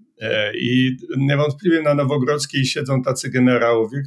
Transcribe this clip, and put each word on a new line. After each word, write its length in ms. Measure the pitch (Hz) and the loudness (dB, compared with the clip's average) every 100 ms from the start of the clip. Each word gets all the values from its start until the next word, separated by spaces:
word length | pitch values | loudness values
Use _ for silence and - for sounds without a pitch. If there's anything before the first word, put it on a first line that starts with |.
| _ _ | _ _
E, 360 | 110 110 104 - | -4 -2 -2 -2
i 400 | 123 127 131 127 - 135 | 0 2 2 -2 -6 -2
niewątpliwie 680 | 139 143 147 139 185 165 | 0 2 0 -2 0 2
na 120 | 151 | 2
Nowogrodzkiej 680 | 143 135 143 127 147 - 139 | 0 0 0 0 -2 -2 -2
siedzą 380 | 135 151 135 135 | -2 -4 -2 -2
tacy 280 | 131 123 135 | -2 -4 -4
generałowie, 720 | 127 127 120 117 113 110 139 | 2 4 4 4 2 0 -4